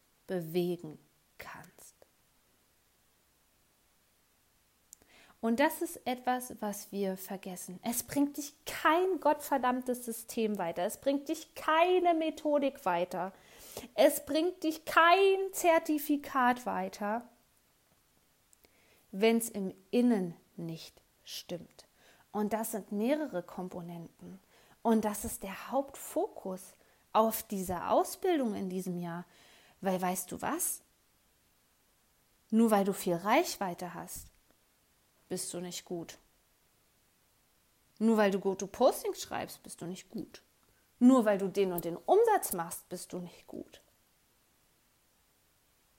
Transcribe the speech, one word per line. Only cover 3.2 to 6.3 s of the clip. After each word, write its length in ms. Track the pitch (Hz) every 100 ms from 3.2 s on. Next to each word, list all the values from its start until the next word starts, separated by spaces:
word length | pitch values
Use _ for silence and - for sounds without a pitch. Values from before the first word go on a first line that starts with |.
| _ _ _ _ _ _ _ _ _ _ _ _ _ _ _ _ _ - _ - - _
Und 200 | 226 233
das 220 | 311 311
ist 240 | 339 - -
etwas, 500 | 247 254